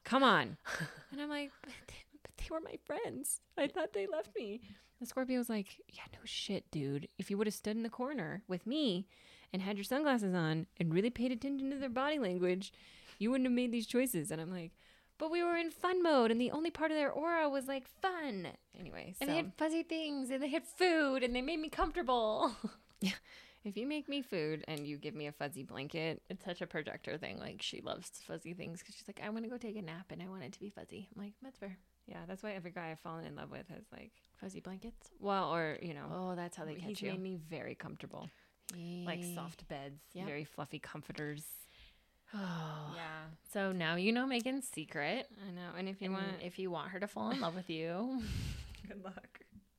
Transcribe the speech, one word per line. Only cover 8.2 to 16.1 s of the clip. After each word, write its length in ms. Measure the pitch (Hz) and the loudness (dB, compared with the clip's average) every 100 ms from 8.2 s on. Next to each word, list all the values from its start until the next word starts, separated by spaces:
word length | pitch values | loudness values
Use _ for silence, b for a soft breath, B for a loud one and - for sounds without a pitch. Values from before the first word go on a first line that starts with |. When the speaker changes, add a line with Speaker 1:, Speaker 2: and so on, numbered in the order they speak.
| 156 165 - | -2 -4 -2
Speaker 1:
with 200 | 185 214 | -4 0
me 420 | 302 277 175 202 B B B B | 2 4 4 -2 B B B B
and 80 | 185 | -2
had 160 | 190 202 | 0 0
your 80 | |
sunglasses 480 | 202 262 302 247 196 | 0 2 4 4 4
on 320 | 180 160 160 - - | 4 4 2 0 0
and 160 | 170 | 4
really 160 | 165 233 | 6 4
paid 220 | 233 247 | 4 0
attention 380 | 247 277 277 269 | 0 -2 0 0
to 60 | 277 | -2
their 100 | 269 | -2
body 280 | 233 285 311 | 2 2 2
language, 520 | 202 180 180 185 196 - B B B B | 2 4 4 4 0 -10 B B B B
you 120 | 214 | 4
wouldn't 160 | 262 254 | 6 6
have 60 | |
made 180 | 240 247 | 6 4
these 140 | 233 220 | 2 2
choices." 440 | 247 262 175 147 | 4 4 4 0
And 100 | 160 | -2
I'm 100 | 160 | -2
like, 180 | 185 165 - b b b b | -4 -6 -12 b b b b
"But 120 | 311 | 0
we 100 | 349 | 2
were 140 | 349 339 | 4 4
in 140 | 330 | 0
fun 300 | - 359 370 | 0 2 6
mode, 280 | 339 | 8